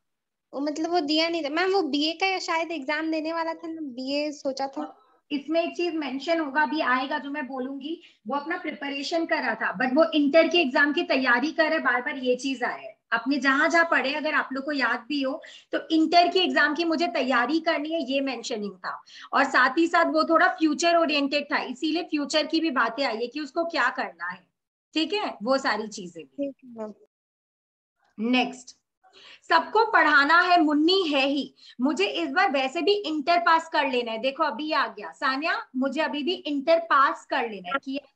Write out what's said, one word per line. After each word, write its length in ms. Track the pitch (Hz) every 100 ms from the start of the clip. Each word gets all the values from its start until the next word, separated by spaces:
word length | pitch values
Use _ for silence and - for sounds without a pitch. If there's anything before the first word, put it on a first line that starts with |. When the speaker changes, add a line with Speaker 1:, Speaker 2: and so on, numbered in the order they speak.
| _ _ _ _ _
Speaker 1:
वो 60 | 262
मतलब 300 | 302 294 330
वो 100 | 349
दिया 300 | 285 311 330
नहीं 160 | 339 277
था 40 |
मैम, 240 | 320 370
वो 80 | 392
बीए 320 | 311 285 311
का 120 | 330 381
या 140 | 370
शायद 320 | 359 330 330
exam 400 | 320 262 302 320
देने 220 | 320 311
वाला 200 | 330 330
था 140 | 320 330
ना, 140 | 320
बीए 500 | 294 240 262 285 302
सोचा 360 | 285 277 262 269
था। 300 | 302 302 - _ _ _
Speaker 2:
इसमें 320 | 294 - 330
एक 140 | 339 339
चीज 180 | 349 320
mention 440 | 277 269 339 330
होगा, 220 | 294 277
अभी 200 | 302 311
आएगा 360 | 240 254 277 302
जो 120 | 277
मैं 180 | 294 254
बोलूंगी, 540 | 262 262 277 294 339 - _ 208
वो 80 | 285
अपना 220 | 311 359
preparation 680 | 311 226 277 277 285 339 330
कर 120 | 311
रहा 180 | 254 214
था, 220 | 202 180
but 180 | 254 277
वो 160 | 320
inter 360 | 311 285 330 320
के 100 | 349
एग्जाम 360 | 277 277 302
की 100 | 294
तैयारी 480 | 349 277 262 240 302
कर 120 | 330
रहा 100 | 311
है, 60 | 320
बार 220 | 254 247
बार 140 | 294 277
ये 200 | 254 247
चीज 280 | 277 240
आया 120 | 226 -
है। 260 | - - _
आपने 240 | 226 262 285
जहां 320 | 269 269 320
जहां 160 | 339 330
पढ़े, 280 | 285 254
अगर 200 | 294 302
आप 160 | 285 -
लोग 120 | 269 277
को 60 |
याद 340 | 285 233 240 -
भी 140 | 294
हो, 220 | 262 320 - - _
तो 160 | 311 -
inter 400 | 320 320 349 349
के 120 | 370
एग्जाम 360 | 339 285 294 302
की 100 | 339
मुझे 220 | 320 349
तैयारी 520 | 330 254 240 247 320
करनी 300 | 339 302 302
है, 220 | 330 247
ये 100 | 277
mentioning 520 | 269 233 226 220 202
था। 300 | 185 170 139 - - -
और 100 | 254
साथ 340 | 269 277 254 330
ही 100 | 330
साथ 180 | 349 311
वो 180 | 311
थोड़ा 240 | 311 320 370
future 480 | - 311 269 339 339
oriented 560 | 320 294 277 294 285
था, 60 | 247
इसीलिए 460 | 214 - 311 320
future 420 | 349 302 277 311 302
की 140 | 320
भी 120 | 320
बातें 320 | 254 226 226
आई 120 | 262 220
है 120 | 240
कि 120 | 294
उसको 260 | 285 339 339
क्या 240 | 302 247
करना 380 | 262 202 - -
है, 200 | 185 _ _ _ _ _
ठीक 200 | 302 311
है, 240 | 415 320 -
वो 140 | 214 262
सारी 300 | 269 208 220
चीजें 360 | 220 180 165
भी। 280 | - - 277
Speaker 1:
ठीक 40 | - 254
है 180 | 226
मैम। 100 | 214 - 427 _ _ _ _ _ _ _ _ _ _ -
Speaker 2:
Next, 580 | 233 254 247 - - - _ _ _ - - - -
सबको 420 | 330 - 427 453
पढ़ाना 500 | 381 311 294 285 339
है, 200 | 359 349
मुन्नी 460 | 302 294 311 392 330
है 200 | 277 277
ही, 280 | 285 214 - - -
मुझे 240 | 269 320 403
इस 260 | 330 311
बार 200 | 302 392
वैसे 300 | 269 262 339
भी 120 | 339
इंटर 460 | 415 320 311 277 349
पास 300 | 339 330 330
कर 200 | 311 277
लेना 220 | 247 226
है। 60 | 220
देखो 260 | 254 277
अभी 280 | 302 302 302
आ 160 | 294 226
गया 240 | 208 -
सानिया, 560 | - 277 269 330 440 440 254
मुझे 260 | 269 277
अभी 220 | 302 294
भी 100 | 285
इंटर 460 | 370 302 285 262 330
पास 460 | 330 285 294 330 -
कर 240 | 294 233
लेना 200 | 196 180
है, 100 | 175
किया 240 | 269 269 -